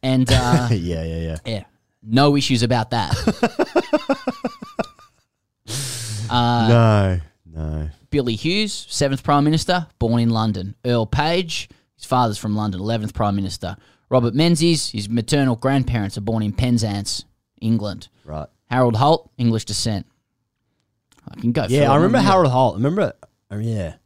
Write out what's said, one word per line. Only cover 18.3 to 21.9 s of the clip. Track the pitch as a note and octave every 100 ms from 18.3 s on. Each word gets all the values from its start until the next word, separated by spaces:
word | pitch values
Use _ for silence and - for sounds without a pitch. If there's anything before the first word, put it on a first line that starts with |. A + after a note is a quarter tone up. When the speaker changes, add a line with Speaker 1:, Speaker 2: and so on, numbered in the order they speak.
| D2+ D2+ _ _
Speaker 1:
Harold | B2 B2 A2
Holt, | C#3+ E3 - -
English | A#2+ A2+ -
descent. | G#2 - G2+ - _ _ _ _ _ _ _ _ _ _ _ -
I | -
can | A#2
go | A#2+ G#2
Speaker 2:
Yeah, | C3
Speaker 1:
for | C#3